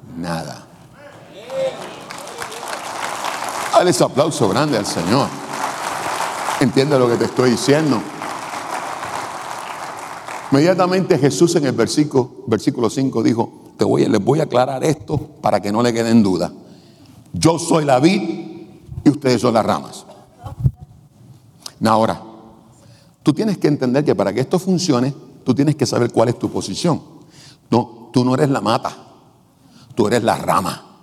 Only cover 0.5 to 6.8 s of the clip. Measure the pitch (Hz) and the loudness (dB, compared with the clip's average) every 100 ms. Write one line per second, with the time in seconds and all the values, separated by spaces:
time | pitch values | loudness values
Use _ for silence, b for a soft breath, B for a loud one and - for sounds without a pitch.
0.5 | 65 - - - - 294 - - 294 466 | -14 -20 -20 -20 -20 -20 -20 -20 -20 -10
1.5 | 539 523 - - - - - - - - | -6 -6 -6 -14 -16 -16 -14 -14 -12 -12
2.5 | - - - - - - - - - - | -10 -10 -10 -10 -8 -8 -6 -8 -6 -8
3.5 | - - - 180 - 143 123 160 - 107 | -6 2 4 4 2 2 2 0 2 2
4.5 | 101 - 113 101 92 85 127 110 - - | 2 0 0 -2 -4 0 2 0 -4 -10
5.5 | - - - - - - - - - - | -8 -6 -6 -8 -6 -6 -6 -6 -6 -6
6.5 | - 131 135 | 0 2 2